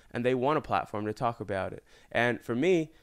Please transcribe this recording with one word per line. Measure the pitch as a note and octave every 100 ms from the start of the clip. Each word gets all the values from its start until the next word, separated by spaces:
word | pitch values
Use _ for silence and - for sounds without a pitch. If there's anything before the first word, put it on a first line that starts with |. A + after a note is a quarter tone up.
| -
and | - A#2+
they | C3
want | C3 D3+
a |
platform | - G2 - G#2 G#2+
to |
talk | G#2+ A#2+ A#2
about | G#2 G2 F#2+
it. | - - - -
And | - A#2+ A2+
for | - A#2+
me, | E3+ F3 D3+ -